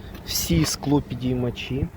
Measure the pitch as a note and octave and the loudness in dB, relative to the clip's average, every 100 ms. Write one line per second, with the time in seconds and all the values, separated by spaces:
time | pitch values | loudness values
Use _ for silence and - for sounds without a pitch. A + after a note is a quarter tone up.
0 | - - - - - E3 D3 - C3+ C#3+ | -14 -12 -6 -2 2 4 4 0 2 2
1 | - B2 B2+ B2+ B2 - - C3 E3 | 2 -2 0 0 0 -2 -4 -2 -2